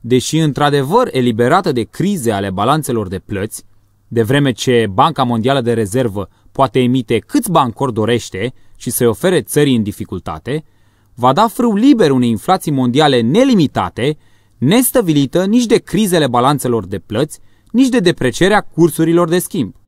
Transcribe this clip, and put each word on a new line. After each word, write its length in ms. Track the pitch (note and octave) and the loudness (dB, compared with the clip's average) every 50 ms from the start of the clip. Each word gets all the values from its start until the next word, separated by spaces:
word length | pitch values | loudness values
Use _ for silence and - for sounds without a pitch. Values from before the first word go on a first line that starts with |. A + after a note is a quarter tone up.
deși 380 | _ A#2+ A#2+ B2+ A#2 - - D#3 | _ 0 0 0 0 0 -2 0
într-adevăr 680 | D#3+ D#3 C3+ - D3 D3 C#3+ C#3+ C#3 C3 F3 A#3 B3+ A3+ - | 0 0 0 0 0 0 0 0 -2 2 2 0 0 2 0
eliberată 600 | C3 B2+ B2 A#2 G#2+ A#2+ B2 D3+ F#3+ F#3+ - C#3 | 0 0 0 2 2 2 2 2 0 0 0 -2
de 100 | A#2+ A2 | -2 -4
crize 500 | - _ - D3+ F#3+ G#3 F3+ B2+ A#2 G#2+ | -6 _ -4 -2 -2 -2 -2 -2 -2 -2
ale 180 | G2 G2+ G2+ | -2 -2 -4
balanțelor 580 | F#2 F#2 G2+ A#2+ C#3+ D#3 C#3+ - B2+ A#2 G#2 F#2 | -4 -2 0 0 0 0 0 -2 -4 -4 -4 -4
de 100 | F#2 F#2 | -8 -10
plăți, 460 | - _ A2 F#2+ F#2+ A2+ - - - - _ _ _ _ _ _ _ _ | -10 _ -8 -6 -6 -8 -10 -14 -18 -20 _ _ _ _ _ _ _ _
de 140 | - A2+ A2+ | -2 -2 0
vreme 300 | G#2 B2+ C#3+ C#3+ C3+ A#2+ | 2 2 2 2 0 -2
ce 340 | - - - B2 A#2+ A2+ G#2 F#2+ | -2 -2 0 2 2 2 0 0
Banca 300 | G2 C3+ E3 D3+ - C3+ | 0 0 0 0 -2 -2
Mondială 380 | B2 A#2+ A2+ A2+ B2 C#3 C#3 | -2 0 0 0 0 0 0
de 120 | A#2+ A#2 A#2 | 0 -2 -2
Rezervă 560 | A2+ A2+ G2 F#2 B2+ C3 A#2 F#2+ G#2 F#2+ - _ _ _ _ _ | -2 -2 -2 -2 -2 -2 -2 -4 -6 -10 -10 _ _ _ _ _
poate 260 | - C3+ C3 - C3 | -2 -2 0 2 0
emite 400 | B2+ A#2+ B2 C3+ A#2+ - B2 A2 | 0 2 0 -2 -2 -2 -2 -4
câți 320 | - _ - D4 B3+ - | -4 _ -4 -4 -2 0
bancori 420 | E3+ D#3+ C#3 A#2+ G#2 - C#3 C3+ A#2 | 0 0 0 0 -2 -4 -4 -4 -2
dorește 600 | G#2 G#2+ G#2+ A#2+ A#2+ - - - F#2+ G2+ B2 - - - - - | -2 -2 0 0 -2 -4 -6 -10 -8 -8 -8 -10 -12 -20 -20 -20
și 140 | - - - | -12 -10 -8
să-i 160 | A#2 - B2+ | -4 0 0
ofere 360 | A#2 A2 - - F3+ F#3 D#3+ G#2+ | 0 0 0 0 0 0 0 -2
țării 340 | - - D3 D3+ C#3+ C3 | 0 0 0 2 2 2
în 60 | A#2 A2 | 0 0
dificultate, 800 | G2+ G2 - A2 - - F#2 - - E2 D#2 _ - C3 D#3 - _ _ _ _ _ _ _ _ _ _ | -2 -6 -10 -10 -10 -10 -12 -10 -10 -12 -12 _ -8 -8 -8 -10 _ _ _ _ _ _ _ _ _ _
va 180 | - A#2 B2+ C3 | -2 0 0 2
da 160 | D#3 G#3+ A3+ | 4 2 0
frâu 260 | - - A#3+ A#3+ G#3+ | 0 -2 -2 0 0
liber 360 | G3 A3 C#4 D4 A3+ G#3 D3+ | 2 4 4 4 4 4 2
unei 180 | C3+ B2+ B2 A#2+ | 2 2 2 0
inflații 440 | A2+ G2+ - - F#3 F#3 - - D3+ | 0 -2 0 -2 -2 -2 0 -4 -2
mondiale 480 | C3+ B2+ B2 A#2 C#3 D#3 D3 C#3 B2 | -2 0 0 2 2 2 4 2 2
nelimitate, 960 | A#2 A2+ C#3+ G#3 C4 C#4 B3+ G3+ D#3+ B2 - A2+ G2 F2 - - A2 C#3 D3+ - _ - _ _ _ _ _ _ | 2 2 2 2 4 4 4 2 2 2 0 -4 -6 -4 -4 -4 -4 -4 -4 -6 _ -20 _ _ _ _ _ _
nestăvilită 840 | A2+ C3 F#3 A#3+ C4+ - - C4+ A3+ F3 D#3 D3 C#3+ B2+ - F3 F#3 | 0 2 2 2 2 2 0 0 0 2 2 2 0 0 0 -2 0
nici 220 | G3 G#3 B3 B3 | 2 0 0 2
de 120 | G#3+ A#3+ G3 | 2 0 0
crizele 480 | - - - G3 A3 G3 F3 F3 D3+ | 0 -2 -2 -2 0 2 2 2 0
balanțelor 600 | C3 A#2 A#2+ A#2+ C3 D3 C#3 - C3 A#2+ A2+ F#2+ | 2 0 2 2 2 0 0 -2 -2 -2 -2 -4
de 120 | F2+ G2 F#2+ | -6 -10 -12
plăți, 400 | - - G#2 G#2+ - - - - - - _ _ _ - - | -10 -6 -4 -4 -4 -4 -6 -18 -20 -20 _ _ _ -6 0
nici 160 | A3+ C4+ C4 | 2 2 2
de 120 | A3+ B3 | 2 2
deprecierea 600 | F#3 F3 D#3+ - - B2+ A2+ - E3 G3 G#3 G#3 | 2 2 0 0 -2 -4 0 0 0 2 2 0
cursurilor 680 | - - - - E3 E3+ D3 - E3 D#3+ E3 E3+ F3 E3 | 0 -2 0 2 2 2 2 0 0 2 2 2 2 2
de 100 | D#3+ F3+ | 0 -2
schimb. 360 | E3+ - - G3 B2 F#2+ - _ _ | -2 -4 -6 -6 -6 -6 -8 _ _